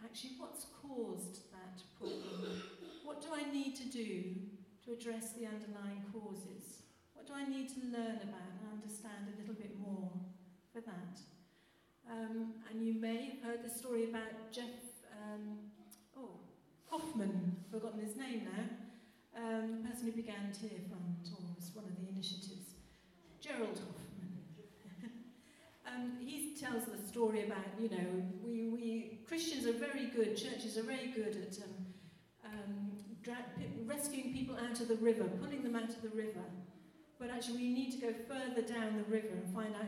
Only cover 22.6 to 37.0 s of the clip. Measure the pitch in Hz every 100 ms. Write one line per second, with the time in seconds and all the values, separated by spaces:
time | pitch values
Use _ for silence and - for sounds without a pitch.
22.6 | - - - - - - - - 302 247
23.6 | 214 - - 170 - - 175 - - -
24.6 | - - - - 226 233 - - - -
25.6 | - - 247 247 247 247 254 294 302 -
26.6 | 254 233 - 202 - 240 220 214 208 196
27.6 | 196 202 226 185 180 185 185 185 233 226
28.6 | 226 233 233 226 - - - 330 320 269
29.6 | 233 233 285 277 240 233 214 214 262 240
30.6 | 220 220 226 262 254 226 214 196 185 196
31.6 | 202 196 185 - - - - - 220 214
32.6 | 202 202 202 202 - 233 240 240 240 -
33.6 | - 226 226 294 285 269 254 262 254 240
34.6 | 240 233 226 220 226 220 185 185 185 269
35.6 | 247 233 226 - 220 220 214 185 180 185
36.6 | - - - -